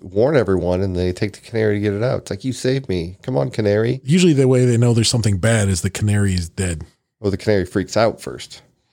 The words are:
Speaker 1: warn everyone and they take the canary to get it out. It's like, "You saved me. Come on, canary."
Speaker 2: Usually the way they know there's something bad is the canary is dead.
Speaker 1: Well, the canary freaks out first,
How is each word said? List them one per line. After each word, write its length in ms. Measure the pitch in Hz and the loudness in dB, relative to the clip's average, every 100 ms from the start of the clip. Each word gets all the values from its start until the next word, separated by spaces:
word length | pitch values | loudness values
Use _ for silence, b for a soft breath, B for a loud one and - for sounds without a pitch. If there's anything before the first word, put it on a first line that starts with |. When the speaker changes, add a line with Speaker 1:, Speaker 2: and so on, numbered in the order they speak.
Speaker 1:
warn 360 | 92 95 127 156 | -6 0 2 2
everyone 440 | 95 92 85 90 | 2 0 0 0
and 160 | 98 90 | 0 -2
they 160 | 90 | -2
take 220 | 90 107 | -2 -6
the 60 | - | -8
canary 360 | - 113 107 104 | -8 -2 0 0
to 40 | |
get 120 | 104 | -2
it 100 | 101 | -2
out. 200 | 123 123 | -2 -4
It's 80 | - | -6
like, 140 | 101 | -8
"You 80 | 131 | -8
saved 360 | 123 127 135 135 | -4 -2 -2 -2
me. 300 | 90 82 92 | -4 -6 -10
Come 140 | - 131 | -6 -4
on, 140 | 135 | -4
canary." 500 | - 104 104 117 131 | -2 0 2 0 -2
Speaker 2:
Usually 300 | 127 180 180 | 0 4 4
the 160 | 139 131 | 4 4
way 160 | 127 | 4
they 140 | 127 117 | 4 4
know 160 | 123 | 4
there's 160 | 117 110 | 4 2
something 280 | 123 107 95 | 0 0 0
bad 300 | 107 113 98 | 2 2 2
is 140 | 92 | 0
the 80 | 98 | -2
canary 440 | - 107 104 101 | -2 0 2 0
is 140 | 92 85 | 0 -4
dead. 360 | - 92 80 78 _ _ _ | -6 -6 -6 -10 _ _ _
Speaker 1:
Well, 100 | 107 | -4
the 60 | 95 | -2
canary 300 | - 101 92 | 0 0 0
freaks 280 | 104 90 104 | -2 -2 0
out 240 | 113 - | 0 0
first, 400 | - 62 - - _ _ _ | -10 -14 -16 -20 _ _ _